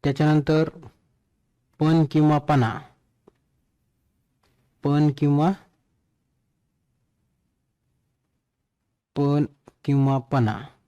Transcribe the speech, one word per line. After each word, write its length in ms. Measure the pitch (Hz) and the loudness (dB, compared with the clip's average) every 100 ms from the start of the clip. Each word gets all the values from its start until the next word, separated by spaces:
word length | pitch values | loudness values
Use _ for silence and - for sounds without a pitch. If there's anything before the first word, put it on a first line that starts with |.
त्याच्यानंतर 640 | 147 139 151 156 143 156 160 - - _ _ _ _ _ _ _ _ _ | -4 -2 2 2 0 0 -2 -6 -20 _ _ _ _ _ _ _ _ _
पण 260 | 156 160 151 | 0 2 2
किंवा 260 | 156 151 151 | 2 2 2
पणा, 440 | 143 147 113 95 - _ _ _ _ _ _ _ _ _ _ _ _ _ _ _ _ _ _ _ | 0 0 0 -4 -16 _ _ _ _ _ _ _ _ _ _ _ _ _ _ _ _ _ _ _
पण 280 | 143 143 151 143 | -4 0 0 0
किंवा, 340 | 147 143 156 190 _ _ _ _ _ _ _ _ _ _ _ _ _ _ _ _ _ _ _ _ _ _ _ _ _ _ _ _ _ _ _ _ _ _ _ - | 0 0 0 -2 _ _ _ _ _ _ _ _ _ _ _ _ _ _ _ _ _ _ _ _ _ _ _ _ _ _ _ _ _ _ _ _ _ _ _ -4
पण 300 | 143 143 147 _ _ _ | -2 0 -2 _ _ _
किंवा 360 | - 139 135 135 | -4 0 0 -2
पणा 460 | 127 135 113 98 143 _ | -4 -2 -2 -4 -12 _